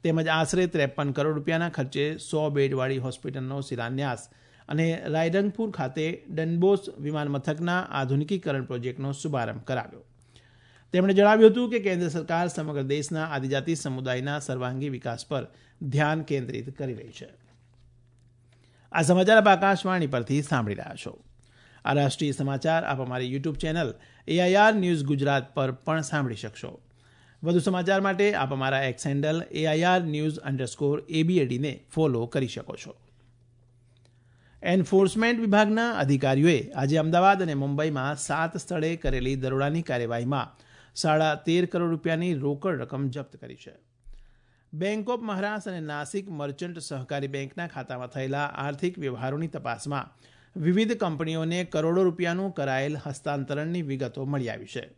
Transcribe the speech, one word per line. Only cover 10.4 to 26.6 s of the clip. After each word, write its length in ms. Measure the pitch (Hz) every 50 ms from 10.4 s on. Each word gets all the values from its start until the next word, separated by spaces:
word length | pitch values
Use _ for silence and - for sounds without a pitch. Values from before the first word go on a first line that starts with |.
| _ _ _ - _ - _ - _ _ -
તેમણે 200 | 180 185 196 196
જણાવ્યું 380 | 190 202 208 214 220 226 220
હતું 200 | 208 247 247 226
કે 80 | 240 233
કેન્દ્ર 280 | 196 196 185 175 175 165
સરકાર 400 | 143 165 156 - 170 170 175 175
સમગ્ર 340 | 165 - 156 156 147 143
દેશના 440 | 135 135 143 151 143 143 170 156 156
આદિજાતિ 500 | 160 151 139 131 131 139 139 139 160 165
સમુદાયના 640 | 147 - 143 131 127 131 131 123 123 127 143 147 147
સર્વાંગી 500 | 139 - 131 123 123 123 127 131 139 147
વિકાસ 360 | 135 120 - 123 117 117 - _
પર 200 | 147 135 - - - - _ _ _ _
ધ્યાન 400 | - 139 120 143 151 147 156 160
કેન્દ્રિત 560 | 156 - 147 135 123 117 - 113 117 135 135 -
કરી 160 | 143 131 120
રહી 160 | 107 110 113
છે. 180 | - - - - - _ _ _ _ _ _ _ _ _ _ - _ _ _ _ _ _ _ _ _ _ _ _ _ _ _ _ _ _ _ _
આ 100 | - 165
સમાચાર 360 | 165 135 180 180 185 190 220 220
આપ 100 | 208 208
આકાશવાણી 600 | 196 170 190 196 196 180 - 185 185 180 165 135
પરથી 340 | 139 123 117 - 131 147
સાંભળી 340 | 147 - 160 131 113 104 101
રહ્યા 200 | - - - - - -
છો. 180 | - - - _ - - _ _ _ _ _ - - - - _
આ 80 | - 135
રાષ્ટ્રીય 380 | 143 143 139 - - 160 147
સમાચાર 520 | 135 - 139 139 139 135 - 160 160 165 165
આપ 180 | - 143 131
અમારી 320 | 131 123 123 127 127 123 127
YouTube 220 | 139 135 165 147
ચેનલ 380 | 135 - 160 156 170 160 117 - - - - - - _ -
એ 120 | 160 170
આઈ 140 | 180 180 185
આર 220 | 202 208 220 220
ન્યૂઝ 280 | 208 185 175 175 156 143
ગુજરાત 520 | 139 147 139 139 143 139 139 123 135 -
પર 160 | - 135 131
પણ 300 | 127 127 _ - 160 160
સાંભળી 340 | 151 139 - 151 139 123 113
શકશો. 460 | 98 - 110 104 -